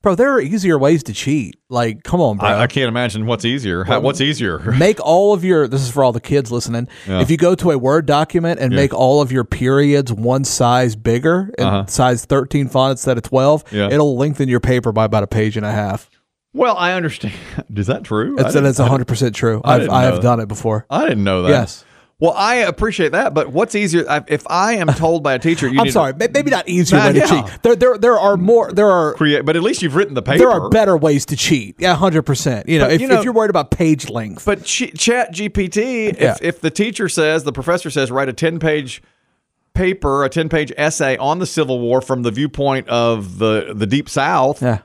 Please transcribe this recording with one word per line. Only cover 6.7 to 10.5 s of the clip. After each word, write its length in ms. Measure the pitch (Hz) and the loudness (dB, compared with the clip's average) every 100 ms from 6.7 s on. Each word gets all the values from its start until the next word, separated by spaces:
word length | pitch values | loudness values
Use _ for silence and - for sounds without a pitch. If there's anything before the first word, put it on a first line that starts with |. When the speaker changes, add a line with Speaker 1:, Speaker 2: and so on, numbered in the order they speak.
| 117 123 - - | -6 -8 -12 -4
Speaker 2:
Yeah. 140 | 92 | 0
Speaker 1:
If 100 | - | 2
you 60 | 160 | 2
go 180 | 175 185 | 2 2
to 160 | 175 | 0
a 60 | 143 | 0
Word 280 | 123 151 147 | 2 0 2
document 520 | 147 156 180 170 170 | 0 0 -2 -2 -2
and 140 | 131 | 0
Speaker 2:
Yeah. 40 | 135 | 2
Speaker 1:
make 140 | 139 | 0
all 280 | - 127 147 | 2 2 4
of 100 | 139 | 2
your 140 | 131 120 | 0 -2
periods 680 | - 123 139 143 143 131 | -2 0 2 4 2 0
one 320 | 107 117 127 | -2 0 0
size 540 | 135 | -2